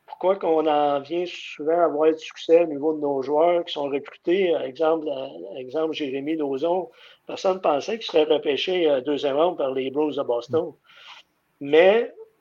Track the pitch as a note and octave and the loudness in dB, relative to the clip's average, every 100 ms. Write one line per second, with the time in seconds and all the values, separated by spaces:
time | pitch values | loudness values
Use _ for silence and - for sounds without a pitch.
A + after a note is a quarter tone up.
0 | - - F3+ G3 F#3 D#3+ D#3 D3 D3 C#3+ | -20 -2 0 0 0 2 2 2 2 0
1 | C3+ E3+ F3 - - - D3 E3+ D#3+ D3 | -4 -6 -6 -8 -14 -6 -2 2 2 2
2 | D#3 D#3+ - - - E3 E3+ C#3+ D#3 D#3 | 2 2 -6 -10 4 4 4 0 -2 0
3 | C#3+ C#3 C3 D3 E3+ F3 E3+ D3+ C#3+ C#3 | -2 -2 0 2 4 2 -2 -6 -4 -4
4 | C#3 - F3 F#3+ F#3 D3 C3 C3 D#3 E3 | -6 -8 -2 0 2 0 -4 -2 0 0
5 | D3+ C3+ C3+ D#3 E3+ C#3 B2+ D3+ D#3+ D3+ | -2 -6 -8 -12 -14 -12 -8 -4 -4 -4
6 | C#3+ C3+ C#3 D#3+ C#3 C3+ E3 F#3 E3+ - | -6 -4 -4 -4 -2 -2 0 0 -4 -14
7 | - - - - F#3+ F#3 F3 C#3+ D#3 A3 | -20 -20 -14 -4 -2 0 0 0 -2 -6
8 | - D#3+ D3+ D3 D3+ C3+ - F#3 D#3+ C3+ | 0 2 4 2 0 -2 0 2 2 2
9 | B2+ C#3 C#3+ C#3 F3 D#3+ C3+ C3 C3 C3+ | 0 -2 0 2 0 0 -2 -2 -2 -2
10 | D3+ C3+ B2+ A#2+ B2 D#3+ E3+ - _ - | -2 -2 -4 -4 -2 -2 -2 -10 _ -20
11 | - - _ _ _ _ C#3 D#3 F#3 A3+ | -20 -20 _ _ _ _ 2 6 8 6
12 | C4 - - _ | 0 -8 -20 _